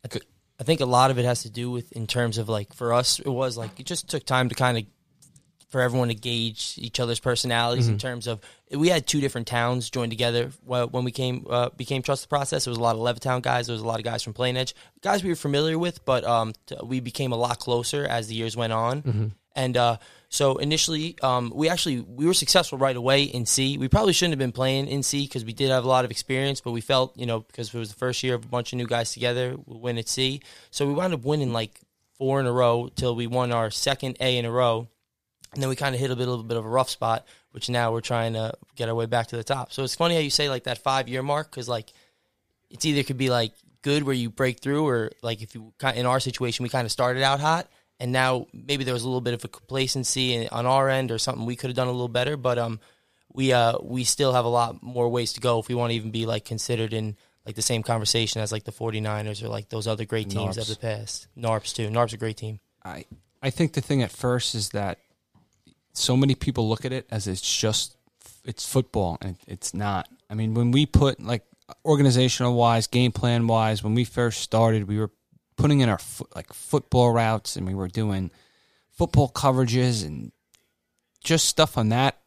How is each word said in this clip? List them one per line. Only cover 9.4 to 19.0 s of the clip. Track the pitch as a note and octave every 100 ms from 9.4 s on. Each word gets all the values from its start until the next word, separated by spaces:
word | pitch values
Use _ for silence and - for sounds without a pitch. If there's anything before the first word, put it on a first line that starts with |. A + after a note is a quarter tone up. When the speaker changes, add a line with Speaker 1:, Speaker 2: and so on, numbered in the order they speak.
| A#2
Speaker 1:
towns | A#2+ A#2 B2+ A#2
joined | C3 A#2+
together | A2 A#2+ A#2+ A#2 -
wh-, | B2 B2 A#2+
when | B2+
we | B2+
came, | A#2+ B2+ B2 -
uh, | A#2+ B2 -
became | B2 C3+
Trust | B2 C3+
the | -
Process. | D3 C3+ D3+ B2+
It |
was | A#2
a |
lot | A#2 A2
of |
Levittown | A#2+ A#2+ C3 B2+
guys. | B2+ B2 A#2+
There |
was | A2+
a | A2+
lot | A2+
of |
guys | A2 A2+
from | -
Plain | G#2+ B2+ B2+
Edge, | C3 - - _
guys | - G3+
we | F3+
were | E3
familiar | C#3+ C#3+ D#3 D#3+
with, | F3 E3+ -
but, | B2+
um, | - A#2 A2 G#2+ -
t-, | -
we | A#2 B2+
became | A#2+ - C3+
a | A#2
lot | A#2+ A#2+
closer | - A#2+ A#2+ C#3+ C#3+
as | A#2 A2
the | A2+
years | A2+ A2
went | A2+
on. | A2+ A#2 C#3